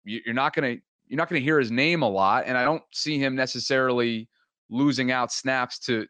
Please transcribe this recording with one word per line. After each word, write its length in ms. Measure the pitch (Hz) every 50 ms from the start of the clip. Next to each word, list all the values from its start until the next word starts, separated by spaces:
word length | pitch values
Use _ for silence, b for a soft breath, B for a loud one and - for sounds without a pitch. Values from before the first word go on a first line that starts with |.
| _
you, 160 | 104 110 113 -
you're 100 | 117 117
not 200 | 131 139 151 -
gonna, 220 | 160 143 123 120 117 - _ _ _ _
you're 120 | - 127 151
not 100 | 170 -
gonna 120 | 175 143
hear 180 | 127 151 156 147
his 120 | 127 110
name 300 | 117 127 143 165 175 165
a 80 | 135 107
lot, 360 | 98 98 95 98 113 127 -
and 100 | 127 127
I 80 | 123 127
don't 180 | 147 160 156 - _
see 260 | - - - 151 151 143
him 160 | 139 135 131
necessarily 920 | 135 131 127 - 123 - - 135 131 131 127 123 123 120 117 113 110 113 - _ _ _ _ _ _ _ -
losing 420 | 110 131 143 147 127 127 127 127
out 180 | 127 127 123 -
snaps 480 | - - - 131 131 127 123 123 - -
to, 260 | - 131 117 110 101